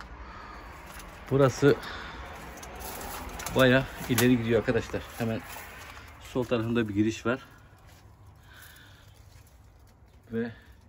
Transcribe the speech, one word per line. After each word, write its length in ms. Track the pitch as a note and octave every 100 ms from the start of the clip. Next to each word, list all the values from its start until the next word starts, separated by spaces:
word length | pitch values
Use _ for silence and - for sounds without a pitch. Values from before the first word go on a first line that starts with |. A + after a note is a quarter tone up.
| - - - - - - - - - - - - -
Burası 440 | C3+ C3+ - C#3+ - - - - - - - - - - - - - - - - - - B2+
bayağı 300 | C3 C3 C3 - -
ileri 280 | A#2 B2 B2+
gidiyor 220 | A2+ A#2
arkadaşlar. 420 | A#2 A2+ - G2+ - -
Hemen 240 | A2+ A2 - - - - - - - -
sol 200 | - C3
tarafında 460 | A#2+ A#2 A2+ A#2 A2
bir 40 |
giriş 320 | G2+ G#2+ A2 A2+
var. 200 | C3 - - - - - - - - - - - - - - - - - - - - - - - - - - - - -
Ve 200 | A#2 A#2+ - - -